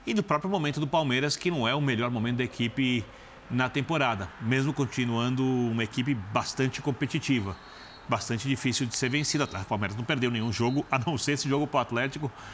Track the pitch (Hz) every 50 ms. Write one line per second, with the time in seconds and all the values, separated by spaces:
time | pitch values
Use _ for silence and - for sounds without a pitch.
0 | - - 226 214 196 - 156 151 - 185 196 190 151 143 139 147 156 139 139 165
1 | 156 139 123 127 135 147 143 - - 180 175 170 117 113 131 151 147 139 127 107
2 | 117 123 120 117 107 117 123 120 127 120 - - 120 117 113 - 135 127 123 120
3 | 101 - - - - - - - - - - 120 127 127 - 143 135 - 165 156
4 | 139 127 117 98 98 82 - - - 110 127 135 135 143 143 - 139 117 - -
5 | 123 120 117 117 117 123 127 131 131 131 131 123 123 120 113 113 113 107 - -
6 | 123 139 143 117 95 98 107 123 117 - - - 131 131 123 - - - 131 -
7 | 151 123 - 160 - - 139 120 101 98 92 - - - - - - - - -
8 | - - 120 104 - - 120 110 113 139 135 117 - 131 117 - 135 120 - -
9 | - 127 123 147 151 - - 147 143 - - 98 98 - 117 101 104 98 92 113
10 | 120 - 156 131 120 123 120 113 110 117 104 92 117 120 131 143 - - - 131
11 | 117 170 160 120 - - 143 135 - 139 135 139 151 139 - 139 120 - 120 117
12 | 127 139 135 147 151 131 - - - -